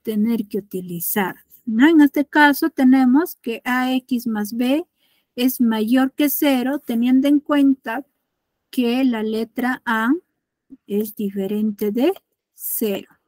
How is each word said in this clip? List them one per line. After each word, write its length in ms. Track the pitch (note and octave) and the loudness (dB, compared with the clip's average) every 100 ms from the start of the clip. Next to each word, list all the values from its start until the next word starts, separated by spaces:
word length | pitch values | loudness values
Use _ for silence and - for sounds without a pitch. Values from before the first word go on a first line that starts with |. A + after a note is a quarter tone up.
tener 480 | - G#3+ A3 A3+ G#3 | -6 -2 -2 -2 -4
que 80 | G#3 | -8
utilizar, 800 | - F#3 F3+ F3 - G#3+ F#3 - _ _ - | -8 -12 -10 -10 -4 -2 -2 -4 _ _ -6
¿no? 220 | A3 D4 | 2 4
En 140 | D#4+ | 6
este 240 | C#4+ D4+ C#4+ | 4 2 0
caso 460 | D4+ D4 C#4 D#4+ | 4 4 4 -2
tenemos 640 | - B3+ C4+ B3+ C4+ F4+ - | 2 4 6 4 2 0 -8
que 240 | - A3+ | -10 -8
A 300 | B3 B3+ B3+ | -4 -2 -2
X 340 | C4 _ B3 A#3 | -2 _ -6 -4
más 300 | G#3+ G#3 A#3 | -6 -6 -4
B 280 | B3 D4 F4 _ _ _ _ - | 0 -2 -4 _ _ _ _ -2
es 240 | B3+ - | -2 0
mayor 500 | A#3 A3 G#3+ C4 C4+ | 0 0 2 2 0
que 180 | - D4 | 0 -2
cero, 500 | - D4 C4 B3 D4 | 0 0 0 -2 -6
teniendo 500 | - A#3 B3 C4 C#4 | -4 -2 2 2 4
en 100 | D4 | 0
cuenta 640 | - D4 C#4 C4+ A#3+ A#3 - _ _ _ _ _ _ | 2 2 2 2 -4 -10 -12 _ _ _ _ _ _
que 340 | - A#3+ B3 C4+ | -4 -2 0 0
la 180 | A3+ | -2
letra 580 | A3 A3 A3+ - B3 B3+ - | -4 -6 -6 -6 -6 -4 -4
A 280 | A3 A3+ E4 _ _ _ _ _ C4+ _ | -2 0 -2 _ _ _ _ _ -20 _
es 280 | G3+ G#3+ - | -6 -6 -6
diferente 760 | G3+ G3 F#3+ G#3 A3 G3+ G#3 | -8 -6 -6 -4 -4 -4 -4
de 220 | A3 D4 G4 _ _ _ | 0 -2 -2 _ _ _
cero. 560 | _ - - A3 G3 - _ | _ -10 -6 -4 -6 -10 _